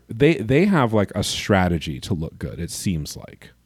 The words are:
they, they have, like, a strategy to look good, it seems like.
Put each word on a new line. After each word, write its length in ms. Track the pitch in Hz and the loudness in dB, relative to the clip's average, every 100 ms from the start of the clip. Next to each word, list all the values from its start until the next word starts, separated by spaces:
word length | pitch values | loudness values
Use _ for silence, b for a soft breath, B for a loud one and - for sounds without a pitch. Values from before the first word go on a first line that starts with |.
| _ | _
they, 260 | 113 143 165 | 2 2 2
they 280 | 107 135 208 | 2 2 4
have, 260 | 180 120 | 4 4
like, 180 | 107 98 | 2 2
a 100 | - | -2
strategy 720 | 98 - - 98 90 85 82 65 | -4 -4 2 4 4 0 -4 -10
to 140 | - | -6
look 240 | 87 80 - | -4 -6 -8
good, 220 | 73 53 | -10 -8
it 100 | 85 | -8
seems 460 | - 107 82 71 - | -6 -4 -4 -6 -12
like. 340 | - - - _ | -16 -20 -20 _